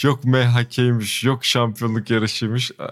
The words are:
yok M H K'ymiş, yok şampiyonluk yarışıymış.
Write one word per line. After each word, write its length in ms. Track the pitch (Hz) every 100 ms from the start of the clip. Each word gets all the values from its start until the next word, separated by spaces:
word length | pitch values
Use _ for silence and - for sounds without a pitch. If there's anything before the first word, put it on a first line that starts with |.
yok 220 | 143 127 127
M 200 | 131 123
H 240 | 120 120
K'ymiş, 540 | - 123 117 101 -
yok 220 | 123 127 -
şampiyonluk 640 | 127 120 104 117 110 104
yarışıymış. 640 | 113 110 - 113 120 123 - -